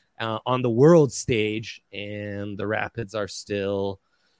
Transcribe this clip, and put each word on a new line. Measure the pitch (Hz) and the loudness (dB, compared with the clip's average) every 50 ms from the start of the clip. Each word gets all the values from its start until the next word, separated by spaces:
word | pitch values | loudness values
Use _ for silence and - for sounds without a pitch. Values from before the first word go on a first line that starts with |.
| _ _ _ - | _ _ _ -8
uh, | 113 113 110 107 - | -6 -4 -4 -4 -2
on | 123 127 127 | -2 0 0
the | 127 123 | 0 0
world | 110 120 139 160 175 165 147 120 | 4 6 8 8 8 8 6 4
stage. | - - - - 127 107 107 107 107 113 110 - - - _ _ | 0 -4 -4 -2 0 0 0 0 -2 -4 -8 -10 -14 -18 _ _
And | 101 98 104 104 104 104 104 104 101 101 101 104 101 | -14 -12 -10 -8 -8 -8 -8 -8 -8 -8 -8 -8 -8
the | 98 101 | -6 -4
Rapids | 104 107 104 107 - - 117 113 101 110 | -4 -2 -4 -4 -6 -6 -8 -8 -6 -6
are | 107 101 | -6 -6
still, | 98 - - - - 101 101 95 98 101 98 98 98 95 - _ _ _ _ _ _ _ | -6 -8 -10 -8 -6 -4 -2 -2 -2 -2 -2 -2 -4 -4 -8 _ _ _ _ _ _ _